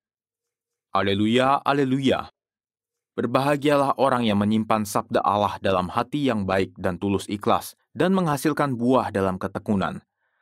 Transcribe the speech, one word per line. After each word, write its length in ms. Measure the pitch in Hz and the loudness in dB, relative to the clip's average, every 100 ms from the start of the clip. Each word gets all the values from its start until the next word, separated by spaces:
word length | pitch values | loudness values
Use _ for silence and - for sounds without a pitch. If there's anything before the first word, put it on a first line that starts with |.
| _ _ _ _ _ _ _ _ _ 98 | _ _ _ _ _ _ _ _ _ -2
Aleluya, 640 | 98 98 107 120 131 139 | 0 2 2 2 2 2
aleluya. 720 | - 143 135 135 131 85 - - _ _ _ _ _ _ _ - | 2 0 2 2 2 0 -2 -16 _ _ _ _ _ _ _ -8
Berbahagialah 800 | 117 131 139 147 143 143 139 - | -2 0 0 0 2 2 2 0
orang 320 | 131 123 117 | 0 2 2
yang 120 | 101 | 2
menyimpan 440 | 104 110 110 110 | 2 0 0 -2
sabda 400 | 104 120 - 117 | -2 -4 -2 0
Allah 320 | - 101 101 - | 2 2 0 -2
dalam 240 | 101 92 90 | -2 0 -2
hati 400 | 120 120 151 135 | -4 -4 -2 0
yang 160 | 107 | 0
baik 320 | 95 95 95 - | 0 0 -2 -4
dan 240 | 95 87 | -6 -2
tulus 240 | 101 98 - | -2 -2 -4
ikhlas, 440 | 101 117 95 - - _ 113 | -4 0 0 -2 -16 _ -2
dan 160 | 175 | 0
menghasilkan 640 | 190 170 143 160 143 147 117 | 2 0 0 0 0 -2 0
buah 320 | 120 127 98 | 2 2 2
dalam 320 | 98 95 92 | 0 -2 -2
ketekunan. 640 | 95 - 101 101 85 - - _ _ _ | -6 -6 -2 -2 -2 -6 -14 _ _ _